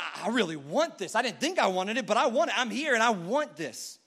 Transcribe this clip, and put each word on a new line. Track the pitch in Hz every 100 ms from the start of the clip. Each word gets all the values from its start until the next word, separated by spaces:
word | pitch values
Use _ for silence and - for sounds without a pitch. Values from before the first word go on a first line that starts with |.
| 165 151
I | 180
really | 240 180 156
want | 139 202 320 -
this. | 170
I | 214
didn't | 247 160
think | 285 349
I | 214
wanted | 185 190 226
it, | 202
but | 208
I | 285
want | 233 320
it. | 208
I'm | 247
here, | 208 311
and | 233
I | 233
want | 208 170 269 285 160
this." | 147 110 - -